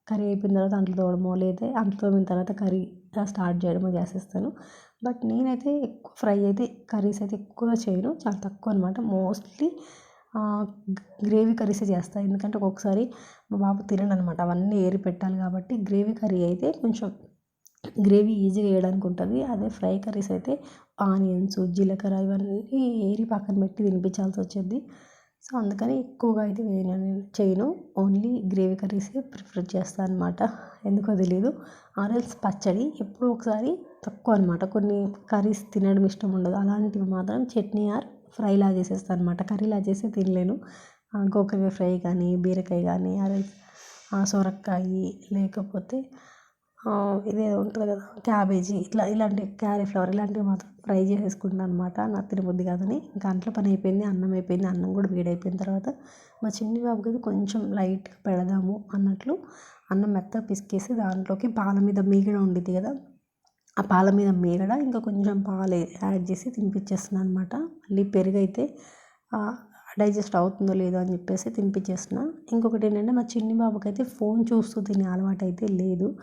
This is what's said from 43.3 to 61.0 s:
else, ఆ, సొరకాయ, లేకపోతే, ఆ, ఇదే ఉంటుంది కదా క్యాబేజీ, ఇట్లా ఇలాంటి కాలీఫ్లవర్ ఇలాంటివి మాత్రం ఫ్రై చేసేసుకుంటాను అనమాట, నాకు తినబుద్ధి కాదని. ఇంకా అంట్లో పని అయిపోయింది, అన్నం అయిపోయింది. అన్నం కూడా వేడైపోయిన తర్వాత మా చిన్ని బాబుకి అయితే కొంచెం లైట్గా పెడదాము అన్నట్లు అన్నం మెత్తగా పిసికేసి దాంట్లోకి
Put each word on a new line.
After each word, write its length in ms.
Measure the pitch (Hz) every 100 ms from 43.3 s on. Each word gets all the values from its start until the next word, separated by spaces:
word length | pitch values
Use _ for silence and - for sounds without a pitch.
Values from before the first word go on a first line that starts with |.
else, 200 | 196 196 - - - - - -
ఆ, 100 | 196
సొరకాయ, 840 | 196 196 190 190 - 185 185 185 185 - -
లేకపోతే, 800 | 196 190 208 196 190 185 262 269 - - - _ _ _ - 226
ఆ, 320 | 208 202 196 208
ఇదే 280 | 208 214
ఉంటుంది 320 | 202 208 220 208
కదా 140 | 196 202 214
క్యాబేజీ, 520 | 233 208 190 190 185 196
ఇట్లా 280 | 185 220
ఇలాంటి 380 | 196 214 214 196 196 -
కాలీఫ్లవర్ 480 | 208 202 196 190 180
ఇలాంటివి 360 | 202 202 208 196
మాత్రం 240 | 190 - -
ఫ్రై 200 | - 190
చేసేసుకుంటాను 580 | 190 202 208 202 196 185
అనమాట, 380 | 185 175 180 208
నాకు 300 | 220 202 196
తినబుద్ధి 340 | 190 185 180
కాదని. 320 | 180 180 196 285
ఇంకా 320 | - 196 196
అంట్లో 240 | 185 220
పని 160 | 220 196
అయిపోయింది, 360 | 196 190 196
అన్నం 280 | 208 185 190
అయిపోయింది. 340 | 185 180 180 190
అన్నం 260 | 180 185
కూడా 160 | 196 196
వేడైపోయిన 420 | 180 175 175 190 185
తర్వాత 320 | 196 190 247 277 - - - _
మా 60 | 220
చిన్ని 340 | - 214 233
బాబుకి 260 | 240 214 226
అయితే 140 | 247
కొంచెం 500 | 220 196 202 214 202
లైట్గా 420 | 196 185 190 - - 202
పెడదాము 580 | 180 180 190 185 208 -
అన్నట్లు 440 | 202 196 196 254 370 - - - - _
అన్నం 220 | 196 208
మెత్తగా 300 | 196 190 226
పిసికేసి 520 | 214 196 - 196 196
దాంట్లోకి 540 | 233